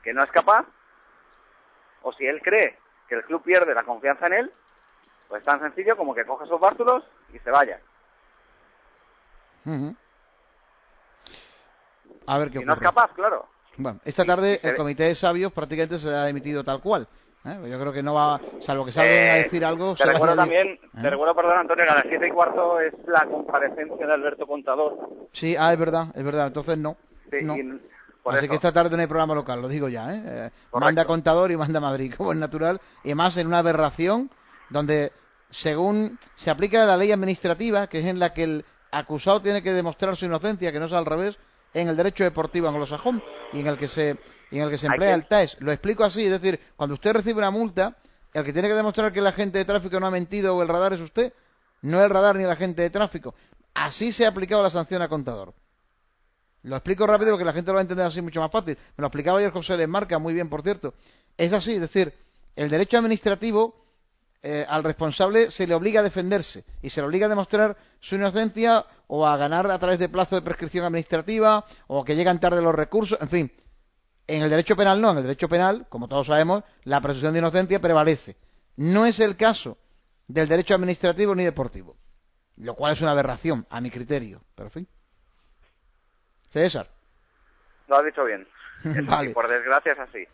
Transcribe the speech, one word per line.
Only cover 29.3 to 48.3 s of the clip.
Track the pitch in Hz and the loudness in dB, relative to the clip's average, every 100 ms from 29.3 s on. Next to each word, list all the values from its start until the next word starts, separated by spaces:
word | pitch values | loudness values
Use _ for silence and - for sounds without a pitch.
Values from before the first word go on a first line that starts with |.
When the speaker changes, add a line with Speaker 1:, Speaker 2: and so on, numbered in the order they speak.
Speaker 2:
local, | 151 131 123 | -2 -2 -6
lo | 127 | -6
digo | 147 139 | -4 -4
ya, | 117 117 | -6 -8
¿eh? | 208 | -10
Eh, | 214 120 113 _ _ | -10 -12 -12 _ _
Speaker 1:
Correcto. | 120 | 0
Speaker 2:
manda | 143 160 160 | 2 2 2
Contador | 165 160 165 185 | 0 2 4 2
y | 165 | 0
manda | 151 156 | -2 -2
Madrid, | 143 135 131 | -2 -4 -6
<laughs> | 123 | -6
como | 190 | -4
es | 160 | -4
natural, | 151 156 160 190 _ _ | -4 -2 -2 -2 _ _
y | - | -6
más | 147 180 175 | 0 0 0
en | 165 | 0
una | 175 | 2
aberración | 170 160 151 - 170 220 269 _ _ - - | 2 2 0 0 0 0 -2 _ _ -20 -6
donde, | 143 147 151 147 _ _ _ _ | -4 0 0 0 _ _ _ _
según | - 160 151 185 214 214 240 - | -6 -4 0 0 0 -2 -6 -20
se | - - | -8 -4
aplica | 151 202 220 | -2 2 4
la | 220 180 | 6 4
ley | 202 | 4
administrativa, | 208 190 180 180 170 226 202 202 | 2 0 -2 -2 -2 0 -2 -2
que | 165 | -4
es | 170 | -4
en | 180 | -2
la | 175 | -2
que | 165 | -2
el | 165 151 - _ _ | -4 -4 -8 _ _
acusado | 147 143 151 190 202 | -8 -6 -4 2 2
tiene | 196 202 | 2 -2
que | 185 | 0
demostrar | 185 170 156 196 180 | -2 -2 -2 -4 -2
su | 180 | -4
inocencia, | 165 190 208 175 | -2 -4 -4 -4
que | 147 | -4
no | 160 | -2
es | |
al | 175 156 | -2 0
revés, | 156 196 202 _ _ _ | -2 -4 -6 _ _ _
en | 160 170 | -4 -2
el | 160 | 2
derecho | 185 190 | 0 2
deportivo | 185 160 156 175 165 | 0 0 -2 0 -2
anglosajón | 147 139 147 247 240 - - - | -2 -4 -4 -2 -4 -6 -16 -12
y | 143 | -6
en | 143 | -4
el | 143 | -4
que | 139 | -6
se, | - 151 139 - - _ | -2 -2 -2 -10 -20 _
y | 139 | -6
en | |
el | 151 | -4
que | 143 | -2
se | 147 | -2
Speaker 1:
Hay | |
Speaker 2:
emplea | 127 196 | 2 2
Speaker 1:
que | |
Speaker 2:
el | 175 151 | 2 2
taes. | 208 170 - | 2 2 -2
Lo | 139 | -4
explico | 147 196 214 | -4 -2 0
así, | 208 180 | 0 2
es | 208 185 | 0 0
decir, | 190 165 _ _ | 0 -2 _ _
cuando | 143 | -6
usted | 139 208 | -2 0
recibe | 226 208 220 | 0 0 0
una | 202 | 0
multa, | 202 226 180 196 - _ _ _ | 0 -4 -2 -2 -4 _ _ _